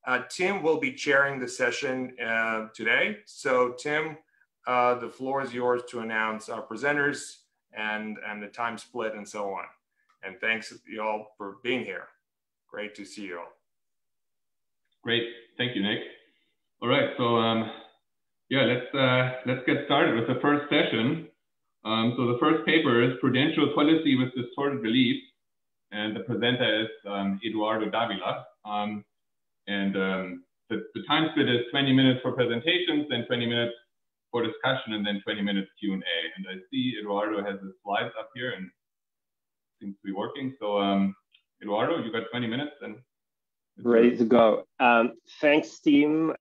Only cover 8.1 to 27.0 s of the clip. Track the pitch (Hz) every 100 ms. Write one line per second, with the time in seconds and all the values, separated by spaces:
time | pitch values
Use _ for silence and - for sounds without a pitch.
8.1 | 104 107 104 104 - 117 110 - 120 110
9.1 | 107 101 107 101 92 87 _ _ _ _
10.1 | _ 98 92 110 113 - 123 - 107 110
11.1 | 107 107 _ 101 98 120 131 104 90 -
12.1 | _ _ _ _ _ _ - 104 104 98
13.1 | - 98 87 85 _ _ _ _ _ _
14.1 | _ _ _ _ _ _ _ _ _ 117
15.1 | 117 117 - - - 123 104 101 113 -
16.1 | - _ _ _ _ _ _ 117 139 123
17.1 | - 120 117 113 113 110 - - _ _
18.1 | _ _ _ _ 131 135 - - 139 131
19.1 | 127 127 - 123 127 - 127 - 143 165
20.1 | 113 131 127 143 147 - 151 165 113 113
21.1 | 165 - _ _ _ _ _ 107 113 113
22.1 | 127 120 120 151 160 - 156 147 120 127
23.1 | - 135 120 156 160 143 151 147 160 151
24.1 | 131 127 131 120 - 143 127 113 123 120
25.1 | 139 - _ _ _ _ _ _ 104 107
26.1 | 104 - 107 120 127 117 107 110 -